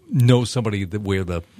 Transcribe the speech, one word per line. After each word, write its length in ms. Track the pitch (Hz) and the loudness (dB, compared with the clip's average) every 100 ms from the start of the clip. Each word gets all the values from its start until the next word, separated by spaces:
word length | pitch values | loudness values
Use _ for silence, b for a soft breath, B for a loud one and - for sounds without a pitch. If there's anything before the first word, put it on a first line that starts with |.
| - | -4
know 320 | 170 120 123 | 2 4 4
somebody 400 | 117 131 110 101 | 2 -4 -4 -4
that 180 | 95 104 | -4 -6
where 220 | 101 95 | -2 -2
the, 200 | 90 87 - - | -2 -6 -8 -18